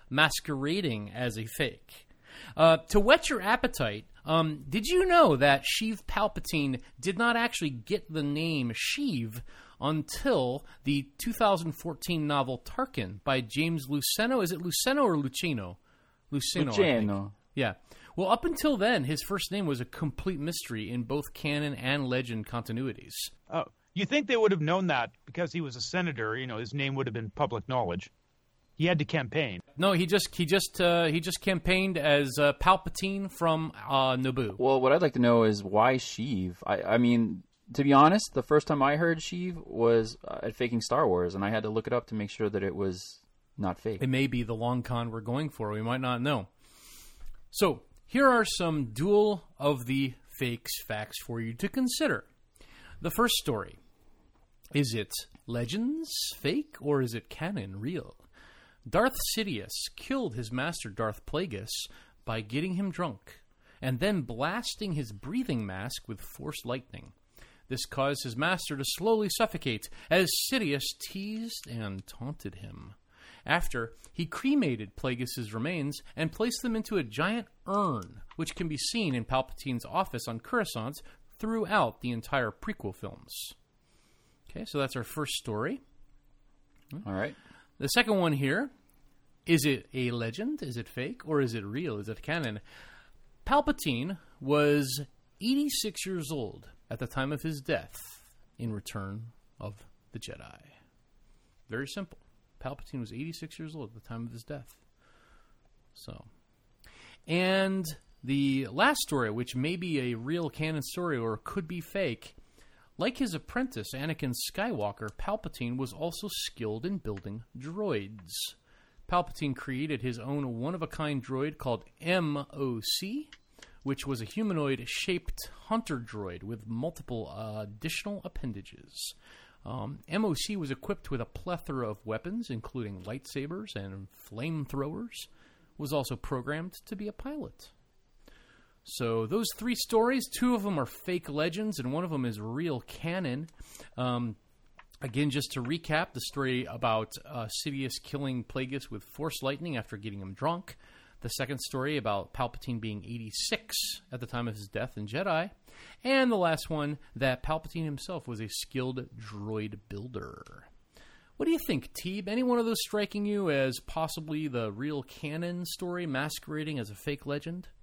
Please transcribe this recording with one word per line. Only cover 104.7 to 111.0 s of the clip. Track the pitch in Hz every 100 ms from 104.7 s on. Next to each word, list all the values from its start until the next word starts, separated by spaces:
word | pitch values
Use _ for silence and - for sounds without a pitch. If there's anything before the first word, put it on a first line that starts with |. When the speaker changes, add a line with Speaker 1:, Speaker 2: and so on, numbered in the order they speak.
| - _ _ _ _ _ - - _ _ _ _
Speaker 1:
So, | - - - - _ _ _ _ _ - - - - -
and | 170 185 190 190 190 165 151 - -
the | 123 139 139 135 120
last | 127 247 294
story, | - 143 113
which | 110 120 127
may | 147
be | 180 180 147 123
a | 113
real | 123 170 156
canon | - 156 156
story | - -